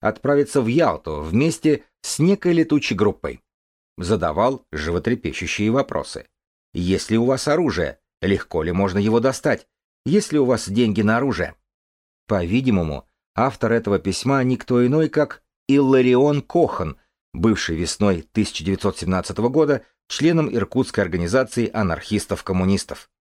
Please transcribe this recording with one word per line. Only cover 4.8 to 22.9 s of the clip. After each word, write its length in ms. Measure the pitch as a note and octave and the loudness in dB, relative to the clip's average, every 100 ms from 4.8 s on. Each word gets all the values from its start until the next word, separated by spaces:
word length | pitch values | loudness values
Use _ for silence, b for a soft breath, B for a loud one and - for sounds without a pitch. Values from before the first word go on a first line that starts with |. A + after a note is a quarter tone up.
| D2+ F2 A2 A#2+ E2 - F2 - G#2 | -4 -2 0 -2 -4 -6 -6 -2 0
вопросы. 560 | B2+ C3+ - C#2 - - _ _ _ _ | 0 -2 -4 -8 -12 -16 _ _ _ _
«Есть 380 | - F2+ F#2+ - | -4 0 0 0
ли 80 | A2 | 0
у 80 | B2 | 2
вас 200 | C3 - | 0 0
оружие? 520 | D3+ D#3+ - D2+ - _ _ | 0 0 0 -4 -6 _ _
Легко 420 | F#2+ G2 - E2+ | -2 -2 -2 -4
ли 100 | D#2+ | -2
можно 260 | F2+ G2 F#2 | 0 0 0
его 220 | G#2 A#2 | 2 2
достать? 480 | C3 B2 D3+ A2 - _ _ _ | 0 -2 -2 -4 -6 _ _ _
Есть 280 | - G3 G#3 | 0 0 2
ли 60 | D3+ | 2
у 60 | |
вас 240 | B2+ A#2 - | 2 0 -2
деньги 340 | G2 A#2 G#2 | 0 0 2
на 160 | G#2 A2+ | 2 2
оружие?» 360 | C3+ G#2+ E2+ - _ _ _ _ _ _ - | 0 -2 -6 -8 _ _ _ _ _ _ -4
По-видимому, 800 | G2+ E2+ A#2 C3 G2 E2 C#2+ - _ _ | -2 0 0 2 0 0 -6 -12 _ _
автор 380 | - B2+ - A2+ | -2 -2 -2 -2
этого 260 | A#2 G#2+ G2 | 0 0 0
письма 440 | G2 F2+ B2+ C#3 | 0 -2 0 0
никто 420 | B2+ B2+ - B2 | 0 -2 0 2
иной, 240 | B2 D3+ D#3 | 4 2 2
как 340 | - - - _ _ - | 0 -2 -4 _ _ 0
Илларион 760 | C#3 C3+ C3 B2+ B2+ D3 D3 | 4 4 4 6 4 4 0
Кохан, 540 | - E3+ D#3+ - D#2+ C2+ _ _ _ | -2 0 0 -2 -8 -10 _ _ _
бывший 440 | - G#2 G2+ - D#2+ | -2 0 0 -2 -4
весной 500 | E2+ - G#2 F2 - | -4 0 0 0 -2
тысяча 320 | - G#2 - | -2 -2 -2
девятьсот 340 | E2 F#2+ G2+ - | -4 -2 -2 -4
семнадцатого 520 | F2 F#2 - G#2 A#2 | -2 -2 -4 -2 0
года 340 | C#3 D3+ C3+ b b - | 2 2 0 b b -12
членом 460 | - D3+ E3 D3+ | -2 2 2 0
Иркутской 500 | A#2 F#2+ B2+ B2+ - | -2 -2 -2 -2 -2
организации 640 | F#2 F2 E2+ B2 C3 - A2+ | -2 -2 0 0 0 -2 -2
анархистов-коммунистов. 1400 | A2 G2 D#2+ - G#2 - G2 - F#2 F#2 G2 - | 0 -2 -2 -2 -4 -2 -6 -2 0 2 0 -2